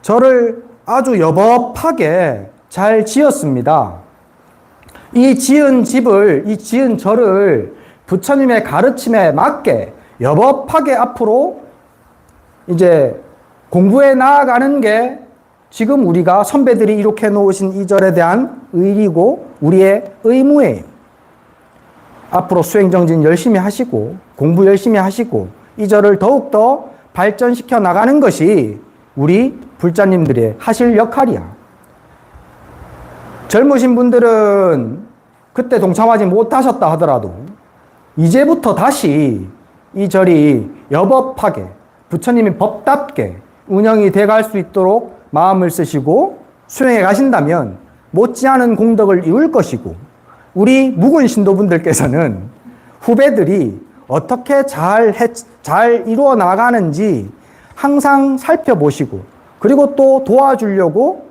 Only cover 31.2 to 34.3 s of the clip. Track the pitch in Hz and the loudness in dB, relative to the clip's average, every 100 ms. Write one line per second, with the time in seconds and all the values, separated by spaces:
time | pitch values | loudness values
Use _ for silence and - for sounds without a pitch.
31.2 | 262 120 85 - _ _ _ _ _ _ | -2 -2 -8 -20 _ _ _ _ _ _
32.2 | _ - - - - - - - - - | _ -20 -20 -20 -20 -20 -20 -20 -20 -20
33.2 | - - - 208 277 277 254 240 247 240 | -20 -20 -2 0 2 2 2 2 2 2
34.2 | 233 | 2